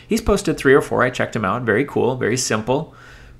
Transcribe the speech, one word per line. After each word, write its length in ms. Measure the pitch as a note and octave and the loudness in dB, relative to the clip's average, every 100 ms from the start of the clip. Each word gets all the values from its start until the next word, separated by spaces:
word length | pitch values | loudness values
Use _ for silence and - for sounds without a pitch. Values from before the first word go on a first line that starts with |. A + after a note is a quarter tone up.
| - | -4
he's 140 | G#3+ | -2
posted 360 | - G3 - D3 | 0 0 0 0
three 180 | C#3 | 4
or 80 | C#3+ | 4
four. 200 | - A2 | 4 0
I 80 | B2+ | 0
checked 240 | B2+ A2+ | -2 -4
him 100 | A#2 | -2
out. 180 | G2 A2+ | -2 -2
Very 220 | A#2+ G#2 | 0 0
cool, 320 | C#3 - A2 C3 | 0 0 0 0
very 200 | G#2 B2 | -2 -2
simple, 580 | - A2 A2 C3+ E3 - - - - | -2 -2 0 -2 -4 -14 -20 -20 -20